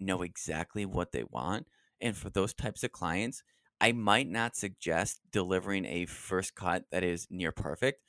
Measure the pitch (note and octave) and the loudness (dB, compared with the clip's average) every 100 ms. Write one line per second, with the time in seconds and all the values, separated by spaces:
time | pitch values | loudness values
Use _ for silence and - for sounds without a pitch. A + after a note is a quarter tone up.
0 | G2 F#2 F2 - - D#2+ F2 G#2 G2 F#2 | -2 -2 -2 -6 -4 -4 -2 -4 -2 -2
1 | F2 B1+ A1+ A1+ C#2 G#2 - _ _ _ | 0 -2 -4 -4 -2 -2 -4 _ _ _
2 | A#2 G2+ F2+ G2 G2+ - A#2+ - B2 - | -4 -4 -2 0 0 0 -4 -4 -6 -2
3 | E2+ F2 A#2 - - _ _ _ A2+ A#2 | -2 0 -2 -4 -14 _ _ _ 4 6
4 | G#2 G#2+ C3+ G#2+ A#2 - G2+ F#2 - E2 | 6 6 6 0 0 -2 -6 -4 0 2
5 | G2+ - _ G#2+ F2+ F#2 G2 G2 A#1+ E2+ | 2 -4 _ -2 2 0 2 -2 -2 -4
6 | F2 - - F#2 G2 - F2+ F2 - F#2 | -4 -8 -2 -2 -2 -4 0 0 0 0
7 | F2+ E2+ - F#2 E2 - - D2+ C3 - | 0 -2 -6 -4 -4 -2 -6 0 0 0